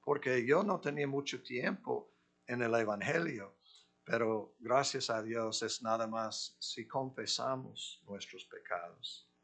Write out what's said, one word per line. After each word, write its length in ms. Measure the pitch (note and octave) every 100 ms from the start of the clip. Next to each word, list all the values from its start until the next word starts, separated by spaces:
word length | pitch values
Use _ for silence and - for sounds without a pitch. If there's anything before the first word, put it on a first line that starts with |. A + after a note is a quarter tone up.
porque 420 | - C#3 C3+ B2+ A#2
yo 180 | D#3
no 160 | G#3 F#3
tenía 280 | D3 D3 C#3+
mucho 340 | C#3 C#3 C3
tiempo 720 | - B2 D3+ - - A#2+ - _ _ _ -
en 160 | A#2+
el 140 | A#2+ A#2
evangelio, 800 | A2 G#2 G2 E3 E3 B2 G2 _ - - _ _
pero 520 | - A2+ A2+ A2 - _
gracias 500 | A2+ B2+ C3+ C3+ -
a 120 | A2+
Dios 400 | A2 A#2 A2 A2
es 180 | A2 -
nada 260 | A#2 A2+ A2+
más 500 | A2+ A2 - - -
si 260 | - - A2
confesamos 1160 | A2+ C3 C3 G#2+ - B2 C3 B2+ A2 - - -
nuestros 380 | G2+ - F#2+ -
pecados. 840 | F#2 - F2+ F2 F2 - - - _